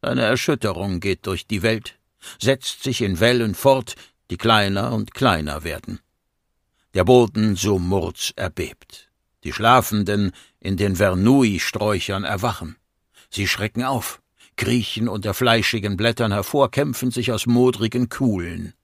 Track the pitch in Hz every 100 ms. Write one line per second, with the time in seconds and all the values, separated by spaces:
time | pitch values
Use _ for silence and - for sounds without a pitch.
0 | - 123 113 123 - 175 107 87 98 90
1 | 98 95 - 95 - 104 110 113 - _
2 | _ _ - - 127 135 - - 135 123
3 | 101 85 113 123 113 - 139 135 - -
4 | - _ _ 92 113 110 101 98 123 110
5 | 104 - 135 85 73 73 82 73 - 92
6 | _ _ _ _ _ _ _ _ _ 95
7 | 87 123 113 107 107 92 98 98 90 98
8 | 85 - - - 92 - 80 - _ -
9 | _ _ _ _ - - 113 123 110 107
10 | 98 104 98 - _ _ 92 95 101 90
11 | 101 92 104 139 120 95 - 104 104 101
12 | - 98 85 98 117 104 80 - _ _
13 | _ _ _ - 98 - 107 - 131 135
14 | - - _ _ _ - - 120 110 -
15 | 117 101 104 98 123 117 101 113 101 92
16 | 113 113 113 101 98 147 135 - 147 127
17 | 127 120 117 113 - 120 127 123 113 123
18 | 120 - 131 98 85 87 87 _